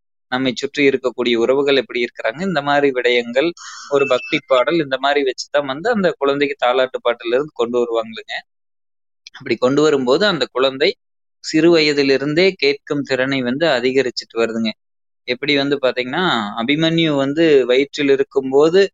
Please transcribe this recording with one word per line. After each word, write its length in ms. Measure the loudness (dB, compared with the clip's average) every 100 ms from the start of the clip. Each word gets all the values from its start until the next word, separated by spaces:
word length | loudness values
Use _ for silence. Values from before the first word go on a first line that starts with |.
| _ _ _
நம்மை 200 | -4 -4
சுற்றி 280 | -4 -6 0 0
இருக்கக்கூடிய 480 | 2 -2 -4 0 2
உறவுகள் 400 | 2 2 0 0
எப்படி 240 | -2 -4
இருக்கிறாங்க, 380 | -6 -4 -6 -4
இந்த 180 | -4 -4
மாதிரி 260 | 0 0 2
விடயங்கள், 560 | 2 2 0 0 -2 -2 -4 -14 -18 -2
ஒரு 140 | 0 2
பக்தி 300 | 0 -2 -6 0
பாடல், 320 | 0 2 0
இந்த 200 | -2 -2
மாதிரி 240 | 0 0
வச்சுதான் 420 | 0 -4 -4 -4 -2
வந்து 220 | -4 -2
அந்த 200 | 0 0 0
குழந்தைக்கு 380 | -2 0 -2 -2
தாலாட்டு 400 | 0 0 0 -2
பாட்டுல 320 | -4 -4 -2
இருந்து 200 | -2 -2
கொண்டு 240 | -4 -4 -2
வருவாங்களுங்க. 580 | -2 -2 -6 -10 -14 -14 -14 _ _ _ _ _ _ _ -20
அப்படி 220 | -12 -6 -2
கொண்டு 240 | 0 2
வரும்போது 420 | 2 2 2 2 2
அந்த 180 | 0 -2
குழந்தை 400 | 0 -2 0 -2 -2 _ _ _ _
சிறு 240 | -4 2 4
வயதிலிருந்தே 800 | 4 4 2 2 2 0 0 0 2
கேட்கும் 460 | -2 -2 -4 -6
திறனை 360 | -4 -2 -2 -2
வந்து 240 | -2 -2 0
அதிகரிச்சுட்டு 680 | 0 0 0 0 -4 -8 -4
வருதுங்க. 320 | -2 -2 -4 -6 _ _ _ _ -8
எப்படி 240 | -4 -2 0
வந்து 200 | 0 0
பாத்தீங்கன்னா, 440 | 0 -2 -4 -2 0 0 -2 -4
அபிமன்யு 540 | -2 0 0 0 0 0
வந்து 280 | 0 2 4 4 4
வயிற்றில் 440 | 2 0 -2 0
இருக்கும்போது 680 | 2 0 -4 0 2 4 4 2